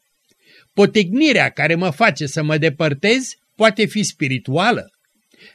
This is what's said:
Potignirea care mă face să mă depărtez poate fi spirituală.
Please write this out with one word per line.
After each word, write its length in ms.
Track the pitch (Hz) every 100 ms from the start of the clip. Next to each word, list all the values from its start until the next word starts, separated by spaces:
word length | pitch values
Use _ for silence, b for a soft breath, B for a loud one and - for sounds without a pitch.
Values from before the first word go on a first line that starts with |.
| _ _ _ b b b b
Potignirea 720 | - 202 214 175 240 311 208 131
care 260 | - 151
mă 160 | 165 180
face 360 | - 226 139 147
să 160 | 160
mă 160 | 151 156
depărtez 680 | 160 143 160 143 202 254 254 - _
poate 300 | - 220 208 202
fi 160 | 214
spirituală. 880 | 196 - 139 131 117 147 208 165 - _ _ _ _ b b